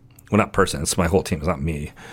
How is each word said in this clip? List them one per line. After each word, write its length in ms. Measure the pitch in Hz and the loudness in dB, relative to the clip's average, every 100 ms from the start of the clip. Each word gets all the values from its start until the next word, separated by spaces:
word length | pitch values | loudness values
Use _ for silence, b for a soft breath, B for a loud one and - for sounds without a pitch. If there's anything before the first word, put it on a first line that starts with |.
| - - - | -20 -20 -2
well, 80 | 104 | 0
not 140 | 104 | 2
person, 260 | - 92 - | 2 2 0
it's 140 | 76 - | -2 0
my 100 | 85 | 2
whole 160 | 95 | 2
team, 160 | - 80 | 2 -2
it's 100 | 85 | -2
not 120 | 78 | -2
me. 320 | 76 73 73 B B | -2 -4 -8 B B